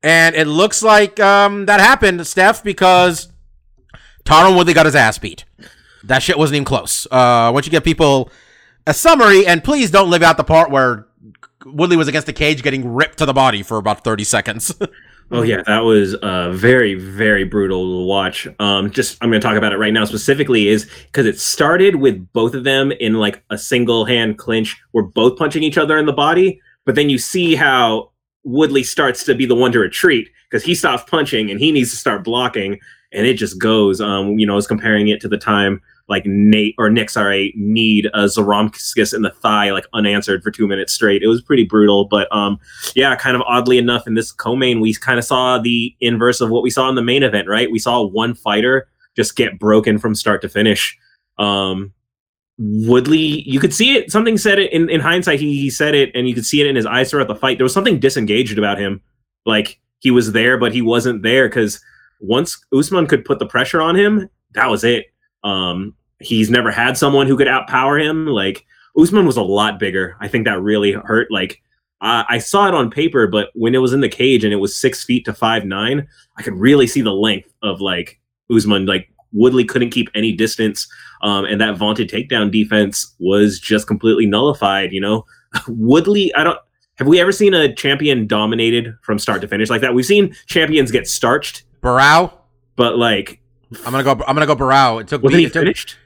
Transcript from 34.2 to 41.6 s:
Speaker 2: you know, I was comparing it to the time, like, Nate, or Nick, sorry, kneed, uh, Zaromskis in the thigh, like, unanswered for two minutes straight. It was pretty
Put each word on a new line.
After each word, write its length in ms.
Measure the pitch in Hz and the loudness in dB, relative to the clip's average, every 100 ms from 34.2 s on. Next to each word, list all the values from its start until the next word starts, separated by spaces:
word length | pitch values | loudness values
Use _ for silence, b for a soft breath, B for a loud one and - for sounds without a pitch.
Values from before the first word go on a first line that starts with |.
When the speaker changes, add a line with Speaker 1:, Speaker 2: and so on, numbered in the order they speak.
| 98 107 | -2 0
Speaker 2:
you 80 | 107 | 0
know, 60 | |
I 40 | 101 | 0
was 100 | 101 | -2
comparing 400 | 107 113 107 104 | -4 0 0 0
it 140 | 104 | -2
to 80 | 101 | -4
the 80 | 101 | -6
time, 420 | - 104 98 98 _ _ _ | -2 0 0 -4 _ _ _
like, 180 | 98 101 | -6 -2
Nate, 500 | 98 104 107 104 113 | 2 4 4 2 0
or 120 | 107 | 0
Nick, 200 | 113 107 | 0 0
sorry, 440 | 117 101 98 98 110 | -2 -2 -2 -4 -4
kneed, 540 | 101 110 110 107 104 | -2 0 2 2 0
uh, 100 | 107 | 0
Zaromskis 920 | 101 110 101 104 107 - - - - | 0 0 0 0 0 -4 -6 -2 -2
in 80 | 110 | -2
the 80 | 101 | -6
thigh, 420 | - 113 107 101 | -4 -2 0 0
like, 140 | 95 - | -2 -6
unanswered 500 | 117 104 101 101 95 | -4 -2 -2 -2 -4
for 80 | 107 | -4
two 160 | - 104 | -4 -4
minutes 240 | 98 95 | -2 -4
straight. 320 | - 107 101 | -2 0 2
It 40 | 104 | 2
was 140 | 117 | 0
pretty 220 | _ 139 | _ 0